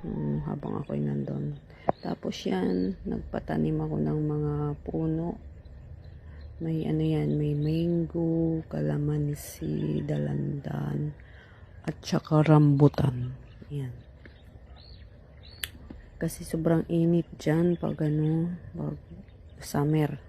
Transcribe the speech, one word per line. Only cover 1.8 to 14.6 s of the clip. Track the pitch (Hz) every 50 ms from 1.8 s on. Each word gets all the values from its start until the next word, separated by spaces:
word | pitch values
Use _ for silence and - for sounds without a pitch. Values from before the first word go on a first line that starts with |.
| - - - - -
Tapos | 175 170 - - - 202 - -
yan, | 196 190 185 185 185 185 185 185 190 190 -
nagpatanim | - - - - - - - - - - 156 156 156 156 156 156
ako | 156 156 156 151
ng | 151 151 151 151 151 151
mga | 151 151 151 147 147 147 147 147 147 - -
puno. | - - 160 160 160 160 160 165 170 - - - - - - - - - - - - - - - - - - - - - - - - - -
May | 165 160 165 160 -
ano | - 156 156
yan, | 156 160 156 151 151 147 147 151
may | 151 147 147 147
mango, | 147 151 156 165 170 175 170 170 165 156 - 170 165 165 165 165 165 165 160 160 156 -
kalamansi, | - 147 147 151 147 147 147 147 151 151 147 147 147 - - - - - 165 156 151 151 151 151 151 147 147
dalandan, | 143 151 147 147 143 143 143 139 143 143 143 139 147 147 143 143 147 143 143 147 151 147 - - - - - - - - - - - - -
at | - - 156 - -
saka | - - 160 - - 156 151 151
rambutan. | 160 156 151 151 147 143 139 147 143 - - 139 131 123 123 123 127 131 - - - - - - - 147
Yan. | 143 135 127 123 - - - - - - - - - - - - -